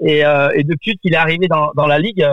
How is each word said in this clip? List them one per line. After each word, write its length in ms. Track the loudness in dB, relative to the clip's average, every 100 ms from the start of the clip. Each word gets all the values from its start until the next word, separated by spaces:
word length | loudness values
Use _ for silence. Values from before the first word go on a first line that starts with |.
| 0
et, 200 | 2 2
euh, 240 | 2 2
et 120 | 0 -2
depuis 320 | -4 -6 -4
qu'il 160 | -2
est 40 | 0
arrivé 300 | 0 -2 0
dans, 240 | 0 0 0
dans 120 | 0
la 120 | 0
ligue, 260 | 0 0 0